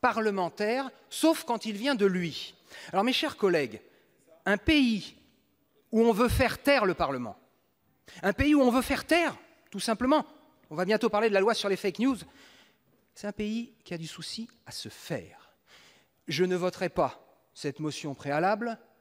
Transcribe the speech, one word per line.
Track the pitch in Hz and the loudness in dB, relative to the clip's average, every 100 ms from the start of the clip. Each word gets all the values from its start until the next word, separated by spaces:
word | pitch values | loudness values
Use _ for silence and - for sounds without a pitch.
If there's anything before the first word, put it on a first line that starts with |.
| 247 | 0
parlementaire, | 220 220 196 175 - 208 247 269 - _ | 0 -2 0 -4 -2 -2 -2 -6 -12 _
sauf | - 320 330 | 2 2 2
quand | - 233 220 | -2 -4 -4
il | 202 | -4
vient | 254 262 | -2 2
de | 196 | 2
lui. | 180 170 - - - _ - - | 2 -2 -6 -14 -18 _ -20 -4
Alors, | 180 | 0
mes | 220 | 2
chers | 247 302 - | 0 -2 0
collègues, | 196 170 135 104 - _ _ _ _ _ | 2 2 0 -6 -18 _ _ _ _ _
un | - 196 | -2 0
pays | - 311 254 214 - - _ _ _ _ _ _ _ | 4 4 4 0 -6 -18 _ _ _ _ _ _ _
où | 220 | 2
on | 233 | 4
veut | 202 240 | 4 2
faire | - 247 - | 2 0 0
taire | - 277 | 2 4
le | 202 | 2
Parlement, | 165 160 135 117 - _ _ _ _ _ _ - - | 0 -2 -2 -8 -12 _ _ _ _ _ _ -20 -4
un | 185 | -2
pays | 202 294 | 0 4
où | 294 | 6
on | 254 | 6
veut | 240 | 4
faire | 247 269 | 0 -4
taire, | - 330 330 - - _ _ | 2 2 2 -4 -18 _ _
tout | 202 | -8
simplement, | 208 214 254 302 - - _ _ _ | -4 -2 2 2 0 -12 _ _ _
on | 151 | -6
va | |
bientôt | 185 214 226 | 0 2 2
parler | 208 220 | 2 2
de | |
la | 196 | 4
loi | 196 | 2
sur | 220 202 | 0 -2
les | 185 | -2
fake | 202 - | -2 0
news, | 247 240 - - - - _ _ _ _ _ | 0 0 -8 -20 -20 -20 _ _ _ _ _
c'est | - 202 | -14 -12
un | |
pays | - 208 226 233 _ | -6 -4 -4 -8 _
qui | - | -12
a | 175 | -10
du | 160 | -10
souci | - 165 - 226 _ | -12 -12 -12 -12 _
à | - | -16
se | - 110 | -14 -14
faire. | - - 139 85 - _ _ _ - - _ _ _ - | -14 -8 -8 -10 -20 _ _ _ -20 -20 _ _ _ -8
Je | 143 | -2
ne | 180 | 0
voterai | 180 180 - 180 | 0 -2 -4 -6
pas | - 139 - _ _ _ | 0 -2 -2 _ _ _
cette | - 147 135 | -10 -8 -6
motion | 151 135 151 | -8 -8 -10
préalable | 135 143 143 180 214 233 226 _ _ | -10 -4 0 0 -2 -6 -10 _ _